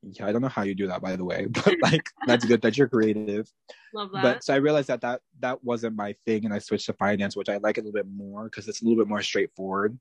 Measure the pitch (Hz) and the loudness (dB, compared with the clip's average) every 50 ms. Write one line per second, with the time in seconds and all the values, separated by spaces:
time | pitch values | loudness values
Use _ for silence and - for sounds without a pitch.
0 | - 104 95 - 107 101 104 117 127 135 - - 104 98 98 95 101 92 92 92 | -18 -18 -14 -6 -4 -2 0 0 0 -2 -2 -2 -2 -2 -2 -2 -2 -2 -2 -2
1 | 92 92 92 90 90 90 87 - - - 120 - - 208 185 339 - - 156 156 | -2 -2 -4 -2 -2 -2 -2 -2 -2 -2 -2 2 4 4 4 6 4 4 4 2
2 | - - _ _ - - 120 120 120 113 120 110 - 113 107 139 143 120 135 117 | 0 -4 _ _ 2 2 4 4 6 4 4 6 6 2 4 4 2 4 4 2
3 | 110 110 104 107 107 104 101 104 113 - _ _ _ _ - - _ - - 214 | 4 4 2 0 -2 -2 -2 -4 -4 -6 _ _ _ _ -20 -20 _ -16 -12 -10
4 | 208 190 185 190 190 - - - - - 139 139 139 147 151 151 139 - 131 117 | -10 -8 -4 2 2 2 2 2 -2 0 0 2 4 4 2 2 2 0 -4 -4
5 | - 120 123 127 _ _ _ 135 120 127 131 135 - 120 120 117 113 113 110 104 | -2 -4 -6 -6 _ _ _ -6 -6 -6 -6 -4 -4 -4 -4 -2 -2 -6 -4 -4
6 | 104 104 101 _ _ - 113 107 104 113 101 101 - - 110 98 - - 110 _ | -6 -6 -6 _ _ -2 0 0 0 -2 -4 -4 -4 -2 -4 -4 -2 -6 -4 _
7 | 98 98 107 98 101 101 - 101 98 - 101 101 101 107 107 - 110 107 101 104 | 0 0 2 2 0 -2 -4 -4 -4 -2 -4 0 0 0 0 0 -2 -2 -2 -2
8 | 98 98 98 101 101 98 101 104 110 113 - - 98 107 104 - - 113 117 113 | -2 -4 -8 -12 -12 -12 -12 -12 -12 -12 -12 -12 -10 -10 -10 -2 2 2 4 4
9 | 107 101 107 104 98 - - 107 98 - _ - 95 95 95 98 101 110 120 127 | 4 2 0 -2 -2 -2 0 0 -2 -2 _ -10 -6 -4 -2 0 0 0 -2 -4